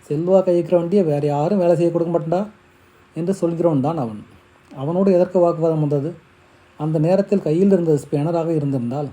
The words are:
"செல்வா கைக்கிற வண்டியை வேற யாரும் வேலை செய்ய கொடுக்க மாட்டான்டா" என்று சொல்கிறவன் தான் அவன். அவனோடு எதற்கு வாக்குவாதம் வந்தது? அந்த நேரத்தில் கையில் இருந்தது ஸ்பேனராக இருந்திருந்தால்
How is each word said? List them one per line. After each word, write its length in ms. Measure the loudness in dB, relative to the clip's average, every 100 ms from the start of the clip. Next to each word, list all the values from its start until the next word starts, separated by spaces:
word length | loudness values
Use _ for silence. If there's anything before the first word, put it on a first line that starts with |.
"செல்வா 360 | -6 -4 2 2
கைக்கிற 340 | 4 0 2 0
வண்டியை 280 | 2 0
வேற 200 | 2 0 -2
யாரும் 360 | 0 0 2
வேலை 140 | 2 2
செய்ய 160 | 2
கொடுக்க 200 | 0 -2
மாட்டான்டா" 300 | -2 -2 -4 -4 -12 _ _ _ _ _ -8
என்று 180 | -6
சொல்கிறவன் 520 | -2 -2 0 0 2 -2
தான் 160 | -4
அவன். 180 | -6 -10 -18 -20 _ _ _
அவனோடு 380 | -10 -4 0 2
எதற்கு 260 | 4 2 2
வாக்குவாதம் 440 | 2 2 0 0
வந்தது? 260 | 0 -2 -4 -10 _ _ _ _ _ _
அந்த 180 | -4 0
நேரத்தில் 440 | 2 2 0 -2
கையில் 300 | 0 2 2
இருந்தது 260 | 2 2 0
ஸ்பேனராக 500 | 0 -4 -2 -2 -2
இருந்திருந்தால் 580 | -2 -2 -4 -4 -6 -8